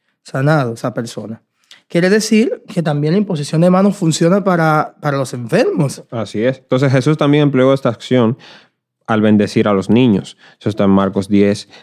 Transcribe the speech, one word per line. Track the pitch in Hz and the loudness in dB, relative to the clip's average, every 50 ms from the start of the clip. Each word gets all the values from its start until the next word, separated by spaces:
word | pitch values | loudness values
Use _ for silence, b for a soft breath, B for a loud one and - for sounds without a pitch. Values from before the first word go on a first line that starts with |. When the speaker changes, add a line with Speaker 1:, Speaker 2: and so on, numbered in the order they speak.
| _ _ _ _ _ | _ _ _ _ _
Speaker 1:
sanado | - - 135 135 147 156 151 131 120 113 | -10 -6 -2 0 2 2 2 0 -2 -4
esa | 113 - 127 - | -6 -6 -6 -6
persona. | - 120 117 - - 110 107 113 - _ _ _ b b b b b b b | -6 -8 -8 -10 -12 -12 -12 -14 -16 _ _ _ b b b b b b b
Quiere | - 170 175 185 | -2 0 2 2
decir | 202 220 208 - 220 214 226 349 508 - - - | 2 2 2 2 2 2 2 2 -2 -6 -10 -10
que | - 175 160 | -6 -4 -4
también | 165 147 147 147 151 170 | -2 -2 -2 0 0 0
la | 208 | 0
imposición | 214 190 190 147 147 - - 156 | 0 -2 -4 -6 -6 -2 0 2
de | 170 180 | 2 4
manos | 180 185 196 202 185 | 4 4 2 2 0
funciona | - 170 160 147 - 165 165 185 208 185 | 0 0 0 0 2 2 2 2 2 2
para, | 196 180 170 160 160 156 151 - - - _ | 0 0 0 2 2 2 0 0 -2 -6 _
para | - 151 139 | -6 -4 -4
los | 139 135 127 - | -4 -4 -6 -8
enfermos. | 123 120 117 135 196 269 403 403 294 151 131 - - - _ | -10 -6 -2 0 0 0 0 0 -2 -2 -4 -4 -8 -14 _
Speaker 2:
Así | - 113 107 98 - 104 110 | -8 -8 -8 -6 -4 -2 -2
es. | 127 127 - | -2 -2 -4
Entonces | _ - 127 127 139 139 | _ -2 -2 0 2 2
Jesús | 127 135 120 147 156 151 | 2 2 2 0 0 0
también | 156 143 143 151 147 | 2 2 2 2 2
empleó | 139 135 127 127 135 135 | 2 2 2 2 2 2
esta | 135 - 127 | 2 0 -2
acción | 110 - - - 127 127 117 110 123 B B B B B B B B B _ _ _ _ _ | -4 -4 -4 -2 0 2 2 2 0 B B B B B B B B B _ _ _ _ _
al | - 113 107 | -4 -2 0
bendecir | 107 107 107 104 104 98 - 113 107 107 | 2 2 2 2 2 0 0 0 0 0
a | 104 | 0
los | 95 92 - | -2 0 0
niños. | 104 117 131 123 101 92 - - - b b b b b | 2 2 2 2 2 0 -2 -6 -16 b b b b b
Eso | - 113 | -8 -6
está | 104 - 104 | -4 0 0
en | 98 | 2
Marcos | 98 95 98 98 95 110 95 - | 2 2 2 0 -2 -4 -4 0
diez | 104 101 101 101 101 104 - B B B | 2 2 2 2 0 -2 -6 B B B